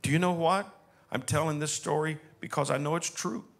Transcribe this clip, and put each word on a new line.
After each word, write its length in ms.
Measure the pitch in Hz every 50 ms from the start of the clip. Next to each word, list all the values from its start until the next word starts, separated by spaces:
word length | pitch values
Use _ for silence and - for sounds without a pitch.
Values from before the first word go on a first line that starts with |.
Do 80 | - -
you 80 | 143 165
know 140 | 180 180
what? 440 | 180 170 165 160 185 196 202 208 - - - - - - - _
I'm 120 | - -
telling 360 | 131 - - 151 160 160 151 147
this 140 | 151 151
story 460 | - - - - 147 151 156 156 156 151 - - - -
because 300 | - 135 - 156 139 135
I 80 | 139 139
know 180 | 147 147 160
it's 140 | 165 165 -
true. 340 | - - - - 226 254 - - - _